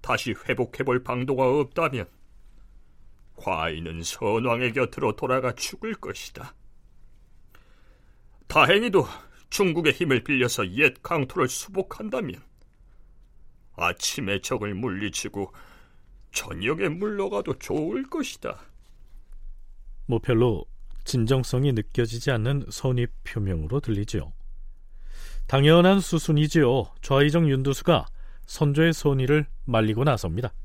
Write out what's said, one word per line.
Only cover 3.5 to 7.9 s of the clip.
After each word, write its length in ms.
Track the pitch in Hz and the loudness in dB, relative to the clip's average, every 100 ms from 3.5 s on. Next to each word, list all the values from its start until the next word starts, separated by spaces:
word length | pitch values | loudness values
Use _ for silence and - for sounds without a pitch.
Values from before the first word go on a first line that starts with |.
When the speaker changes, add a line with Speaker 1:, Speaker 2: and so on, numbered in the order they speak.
| 87 82 80 82 82 | -2 -2 -4 -8 -8
Speaker 1:
선왕의 720 | 85 - 104 113 123 117 127 | -8 -4 0 0 2 0 0
곁으로 420 | 117 123 - 135 107 | 0 -2 0 -2 -2
돌아가 360 | 135 131 127 113 | 0 0 0 -4
죽을 380 | - - 220 | -8 -8 -8
것이다. 600 | 214 - 98 - - 123 - - - - - - - - - - - _ - - | -8 -8 -12 -12 -14 -18 -18 -20 -20 -20 -20 -20 -20 -20 -20 -20 -20 _ -20 -20